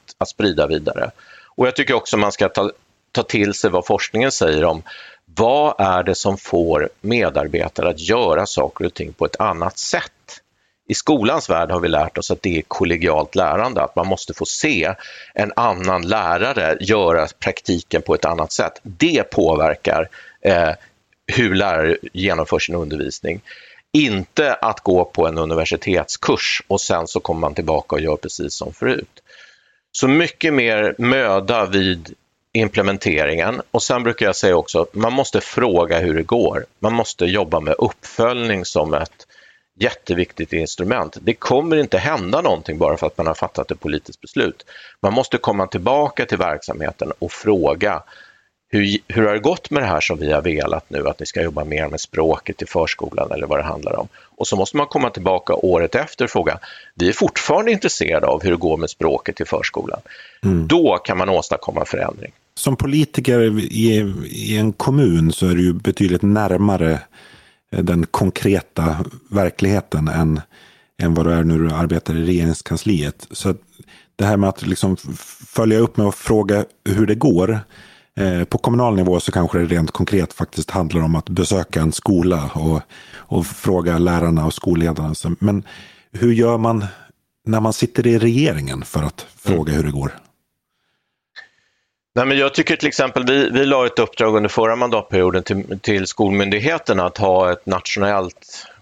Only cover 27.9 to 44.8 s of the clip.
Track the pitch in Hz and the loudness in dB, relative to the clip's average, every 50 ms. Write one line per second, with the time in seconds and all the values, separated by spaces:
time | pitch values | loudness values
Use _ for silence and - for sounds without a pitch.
27.9 | 78 76 78 80 76 - - 78 - - 78 71 - - 80 78 76 - 117 123 | -4 -2 0 -2 -2 -4 -6 -10 -8 -8 -8 -8 -8 -10 -12 -12 -8 -4 -2 -2
28.9 | 131 - - - _ - _ _ - - - - - _ _ _ _ _ _ _ | -2 -4 -6 -12 _ -20 _ _ -20 -20 -20 -20 -20 _ _ _ _ _ _ _
29.9 | - - - 131 139 160 170 160 - _ - 160 147 131 120 113 110 107 107 92 | -4 0 2 4 4 4 2 0 -2 _ -2 0 2 2 2 2 2 2 2 0
30.9 | - - 117 123 131 135 127 107 95 98 95 95 120 113 101 92 95 98 92 92 | 0 0 0 2 2 2 2 2 2 0 0 0 0 0 0 2 2 2 2 2
31.9 | 90 85 80 82 - - _ _ _ _ _ _ - 113 110 98 - 110 98 98 | 0 -2 -6 -14 -20 -20 _ _ _ _ _ _ -2 0 0 2 0 0 0 0
32.9 | 98 95 - 107 80 76 76 71 80 82 82 104 123 - - - - 117 - - | 0 0 -2 0 0 2 2 0 0 0 0 -2 -4 -6 -6 -4 -2 -2 0 0
33.9 | 131 123 120 117 113 - 113 98 92 - - 98 90 82 78 - - 82 85 - | -2 0 0 -2 0 2 0 0 2 2 4 4 4 4 2 0 0 0 0 0
34.9 | - 101 110 117 127 139 135 - - 104 - - - 110 123 117 90 87 85 82 | -2 -2 -2 0 0 0 0 0 -2 -2 -4 -2 -2 0 0 2 2 2 2 2
35.9 | 85 82 90 87 78 80 82 - 117 120 98 - - 69 62 - _ _ - 107 | 0 0 0 0 0 -2 0 0 0 2 2 0 0 -4 -6 -8 _ _ -2 0
36.9 | 117 117 110 - - - 90 87 92 104 95 76 82 80 78 76 78 - - 107 | 0 0 -2 -4 -2 -2 0 0 2 0 0 0 -2 -2 0 0 0 0 0 -2
37.9 | - - - - - - 113 120 127 123 117 113 104 95 90 - - 87 76 78 | -2 -8 -16 -8 -2 0 0 0 0 -2 -2 -2 -2 -2 -4 -2 -2 -2 0 0
38.9 | 76 - - - - - - _ _ - - - _ _ _ _ _ - 107 120 | -2 -2 -4 -6 -10 -18 -20 _ _ -20 -20 -20 _ _ _ _ _ -4 -4 -4
39.9 | - - _ - 87 82 90 - - - 85 - - 82 80 78 - - 90 95 | -4 -6 _ -2 -2 0 -2 -2 -4 -8 -8 -4 -4 -4 -4 -4 -6 -6 -4 -2
40.9 | 123 120 82 69 - - - - 113 - - - 127 135 156 170 160 151 143 - | -2 -2 -4 -6 -10 -4 -2 -2 -2 -2 -2 0 0 2 2 2 0 0 2 2
41.9 | - 95 104 143 160 127 92 90 113 156 175 127 90 80 82 - 92 80 85 73 | 0 0 0 -2 -2 -2 -2 -2 -2 0 0 0 0 -2 -4 -8 -4 0 0 0
42.9 | 78 78 80 76 - - 82 80 80 - - - - 78 - - 78 - - 80 | 0 0 -2 -4 -4 -2 -2 -2 -2 -2 -6 -6 -4 -6 -6 -6 -8 -8 -6 -6
43.9 | 76 76 - - - - - - - - 113 92 - - - - - - | -6 -6 -8 -12 -18 -20 -20 -6 -2 -2 -2 -2 -4 -8 -16 -20 -20 -20